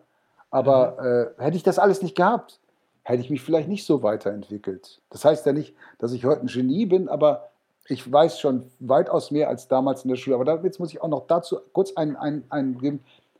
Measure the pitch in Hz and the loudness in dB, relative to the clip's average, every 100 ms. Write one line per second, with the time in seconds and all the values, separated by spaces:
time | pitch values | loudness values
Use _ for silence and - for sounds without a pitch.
0 | _ _ _ _ - 131 131 135 123 - | _ _ _ _ -4 0 4 4 4 0
1 | 131 120 117 - 139 170 190 180 202 190 | 0 0 0 -4 -4 0 0 4 4 2
2 | 180 - 180 233 - _ _ _ _ _ | -2 0 2 0 -6 _ _ _ _ _
3 | - 123 123 143 139 160 147 202 - 143 | -4 -4 -2 -6 0 -2 0 -6 0 0
4 | 104 107 107 104 - 104 98 92 - - | 2 -2 -4 -8 -10 -10 -10 -12 -14 -20
5 | _ - 147 156 147 143 - - - - | _ 2 2 4 2 0 -4 -14 -20 -8
6 | 117 123 127 151 254 123 127 165 220 185 | -6 -2 0 0 -2 -2 0 0 2 0
7 | 175 147 151 - - _ _ _ - 127 | 0 2 2 2 -6 _ _ _ -10 -8
8 | 123 143 165 160 147 127 127 - 123 139 | 2 4 4 2 0 0 -4 -10 0 2
9 | 190 165 - 147 147 120 - 131 135 131 | 2 -2 0 -2 0 -2 0 0 0 -2
10 | 131 127 135 123 131 160 185 - 170 - | -4 -4 -2 0 0 0 -2 -4 -10 -6
11 | 160 135 - 170 170 180 - - 196 - | -4 -4 0 0 0 -8 -4 -2 -2 -2
12 | 151 139 151 151 - 147 135 123 139 143 | -4 -4 -6 -6 -6 -4 -4 -2 -4 -6
13 | _ _ _ | _ _ _